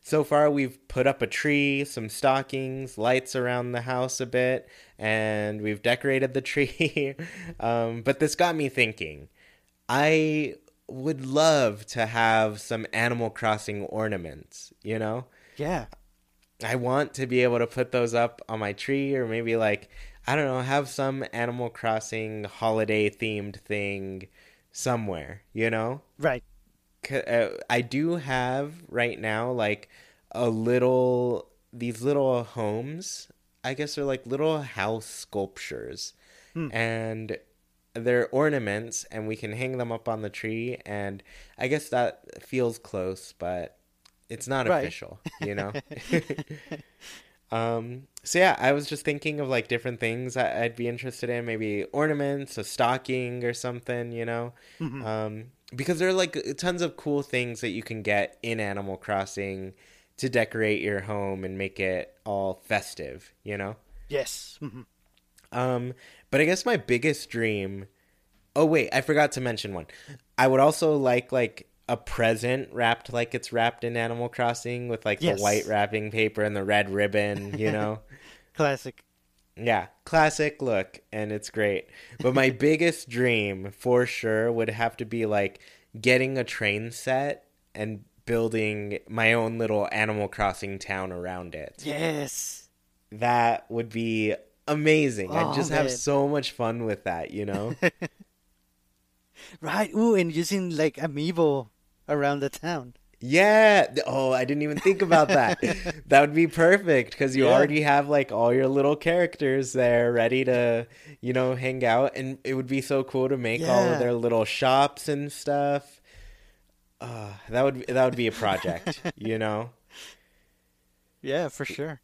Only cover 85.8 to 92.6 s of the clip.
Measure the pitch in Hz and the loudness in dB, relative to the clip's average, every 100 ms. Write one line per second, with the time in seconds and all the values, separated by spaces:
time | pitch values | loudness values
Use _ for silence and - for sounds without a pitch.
85.8 | _ 113 113 127 131 135 120 - 107 101 | _ -2 4 4 2 -2 -4 -2 -2 -2
86.8 | 117 117 - 131 143 - _ _ _ - | -6 -8 -2 -2 -2 -6 _ _ _ -8
87.8 | 107 107 - _ - 117 113 113 107 107 | -6 -6 -12 _ -2 0 0 0 -2 -2
88.8 | 104 101 - 110 113 117 113 113 113 107 | -6 -8 -6 2 4 4 2 0 0 2
89.8 | 101 - 107 107 101 - 101 92 101 98 | 0 0 0 0 -4 -2 -2 -2 -8 -8
90.8 | - 98 95 90 90 90 87 78 73 - | -6 -6 -6 -6 -8 -8 -10 -12 -12 -12
91.8 | 147 147 165 151 139 - - - | -8 -4 -2 -4 -6 -8 -10 -12